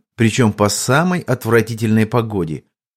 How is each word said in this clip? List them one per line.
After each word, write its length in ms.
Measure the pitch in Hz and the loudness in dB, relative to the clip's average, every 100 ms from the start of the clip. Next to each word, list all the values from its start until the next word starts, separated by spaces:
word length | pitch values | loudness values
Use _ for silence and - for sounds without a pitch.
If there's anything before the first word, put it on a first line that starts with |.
| _ - | _ 0
причём 360 | 113 117 113 | 0 2 0
по 160 | 104 104 | 2 0
самой 520 | - - 139 180 180 | 0 0 0 0 -2
отвратительной 840 | - 127 113 113 113 113 113 110 | -2 -4 0 0 0 -2 0 0
погоде. 600 | 110 123 113 104 82 76 - _ _ | 0 -2 -2 -4 -4 -8 -14 _ _